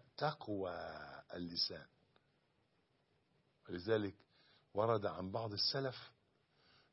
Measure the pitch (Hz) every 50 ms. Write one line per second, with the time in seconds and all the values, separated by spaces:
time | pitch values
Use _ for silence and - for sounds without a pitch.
0 | - - _ - 147 156 151 - - 110 104 98 95 90 87 85 82 80 78 76
1 | 76 71 69 69 - - 90 90 87 85 85 82 - - 90 78 73 - _ _
2 | _ _ _ _ _ _ _ _ _ _ _ _ _ _ _ _ _ _ _ _
3 | _ _ _ _ _ _ _ _ _ _ _ _ - - 87 87 90 107 113 107
4 | 104 95 92 - - _ _ - - - - - _ _ - 98 110 117 113 104
5 | 101 92 78 87 92 95 98 113 113 107 104 101 - - - 135 135 131 123 -
6 | - - - _ _ _ _ _ _ _ _ _ _ - - - - _